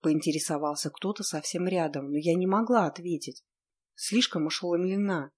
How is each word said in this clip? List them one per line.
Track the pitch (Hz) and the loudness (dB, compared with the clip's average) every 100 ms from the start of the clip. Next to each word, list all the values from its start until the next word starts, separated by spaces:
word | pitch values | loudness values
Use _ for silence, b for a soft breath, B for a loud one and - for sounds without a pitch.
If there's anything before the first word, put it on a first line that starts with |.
поинтересовался | 165 151 160 151 - 151 147 147 151 | 2 2 2 0 0 0 -2 -2 -4
кто-то | - 190 208 | -4 -6 -4
совсем | 202 156 - 170 180 | -4 -4 -4 -2 0
рядом, | 185 160 143 139 | 0 0 -2 -2
но | 147 | 0
я | 160 | 2
не | 170 185 | 2 4
могла | 196 226 240 170 | 2 4 2 2
ответить. | 175 175 160 - 127 _ _ _ _ _ | -2 -6 -4 -6 -14 _ _ _ _ _
Слишком | - - 214 254 175 156 | -8 0 2 2 0 -2
ошеломлена. | - 180 175 185 196 202 175 139 | -2 0 2 2 0 0 0 -4